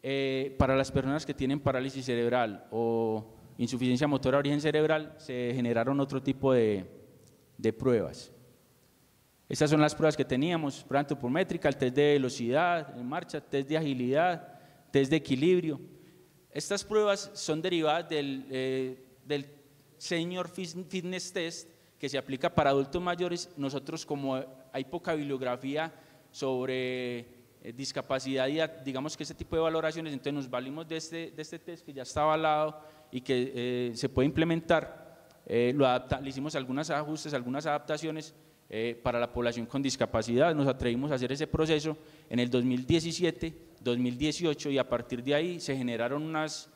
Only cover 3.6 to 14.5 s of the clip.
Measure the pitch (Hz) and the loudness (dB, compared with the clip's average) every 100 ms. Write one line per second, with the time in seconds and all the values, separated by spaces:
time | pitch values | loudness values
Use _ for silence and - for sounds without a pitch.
3.6 | 120 123 127 123 147 139 131 139 139 147 | -4 0 2 2 2 2 4 2 2 0
4.6 | 151 151 151 156 151 - - 123 123 127 | 2 2 4 2 -2 -16 -8 -4 -2 0
5.6 | 120 117 120 139 135 135 135 135 135 127 | 2 2 2 2 0 -2 -2 0 4 4
6.6 | 110 101 - - - - - - _ - | 4 0 -4 -16 -20 -20 -20 -20 _ -2
7.6 | 113 110 127 117 80 - - - - _ | -2 2 2 2 0 -6 -16 -20 -20 _
8.6 | _ _ _ _ _ _ _ _ _ 143 | _ _ _ _ _ _ _ _ _ 0
9.6 | 151 151 151 151 156 147 135 127 156 170 | 4 6 4 4 2 2 0 2 2 0
10.6 | 147 - - 139 143 151 120 151 185 175 | -2 -6 -2 0 0 -2 0 0 0 2
11.6 | 151 131 127 127 147 147 127 123 117 135 | 0 2 0 4 6 6 2 -2 0 2
12.6 | 175 170 143 120 123 165 170 156 - 139 | 2 0 -4 -10 -6 -6 -6 -10 -4 -4
13.6 | 139 156 156 131 123 139 180 170 - | 0 -2 0 0 2 4 2 0 -8